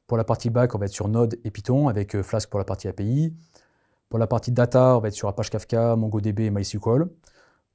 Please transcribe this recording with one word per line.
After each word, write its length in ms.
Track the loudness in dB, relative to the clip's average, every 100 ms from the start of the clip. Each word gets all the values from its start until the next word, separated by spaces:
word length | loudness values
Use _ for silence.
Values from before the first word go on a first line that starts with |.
| -4
Pour 120 | -2
la 80 | 0
partie 240 | 0 0
back, 260 | 2 2 0
on 20 |
va 80 | -4
être 60 |
sur 160 | -4 -2
Node 320 | 2 0 -2 -10
et 40 |
Python 380 | -8 -2 2 2
avec, 260 | 0 -2
euh, 100 | -4
Flask 260 | -2 -4 -4
pour 100 | -4
la 60 | -4
partie 240 | -6 -8
A 40 |
P 120 | -6 -2
I. 280 | 0 -2 -4 _ _ _ _ _ _ _
Pour 100 | -2
la 80 | 0
partie 240 | 0 0
data, 460 | 2 4 6 6 4
on 20 |
va 80 | 2
être 60 |
sur 160 | -4 -4
Apache 200 | -4 -4
Kafka, 460 | -6 -2 0 2 2
MongoDB 460 | 0 -2 -2 -2
et 80 | 0
MySQL. 580 | -2 -4 -4 0 2 0 -6 _ _ _ _ _